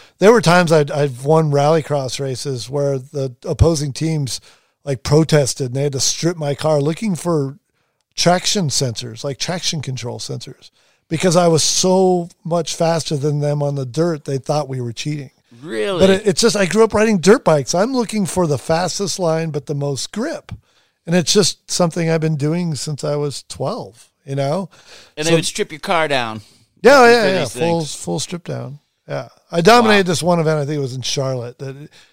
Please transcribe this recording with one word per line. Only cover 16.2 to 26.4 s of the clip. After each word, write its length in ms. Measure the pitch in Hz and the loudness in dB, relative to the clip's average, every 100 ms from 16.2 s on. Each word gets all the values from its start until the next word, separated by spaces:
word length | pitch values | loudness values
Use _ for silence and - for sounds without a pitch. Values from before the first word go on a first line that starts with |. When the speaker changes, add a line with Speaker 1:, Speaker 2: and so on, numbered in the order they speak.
| 202 | 0
Speaker 1:
it's 120 | 165 | 2
just, 140 | 226 | 2
I 120 | 202 180 | 2 0
grew 180 | 208 | 2
up 100 | 220 | 2
riding 240 | 214 226 202 | 4 2 4
dirt 240 | 180 262 | 4 4
bikes. 320 | - 156 127 | 4 2 0
I'm 180 | 175 233 | -2 0
looking 320 | 254 220 214 | -2 -2 -2
for 220 | 180 185 170 | -2 0 0
the 120 | 139 | -2
fastest 600 | - 160 180 - 196 - | -2 -2 -2 -4 -6 -2
line, 320 | 170 160 165 | -2 -2 -2
but 160 | 147 - | -6 -6
the 80 | |
most 380 | 143 143 131 - | -4 -4 -6 -6
grip. 400 | 208 294 - - - _ _ _ _ - | -6 -6 -8 -12 -18 _ _ _ _ -2
And 100 | 180 | 0
it's 160 | - | 4
just 380 | - - - - | 2 2 -2 -8
something 380 | - 175 175 165 | -2 -2 0 0
I've 120 | 165 | 0
been 160 | 160 151 | 0 -2
doing 400 | 151 170 175 139 | -2 -2 -4 -6
since 260 | - 139 | -8 -6
I 140 | 151 147 | -4 -4
was 260 | 147 - | -4 -8
twelve, 680 | - - 135 226 110 117 _ _ 139 | -14 -8 -6 -6 -12 -18 _ _ -8
you 80 | |
know? 340 | 139 139 175 180 - - - - - | -4 -2 -2 -6 -14 -20 -20 -16 -6
Speaker 2:
And 100 | 156 | 0
Speaker 1:
So 40 | |
Speaker 2:
they 60 | 165 | 2
would 100 | - | 0
strip 260 | - 202 | -4 -6
your 80 | 151 | -6
car 260 | - 170 156 | -2 0 2
down. 360 | 135 113 110 | 0 -2 -8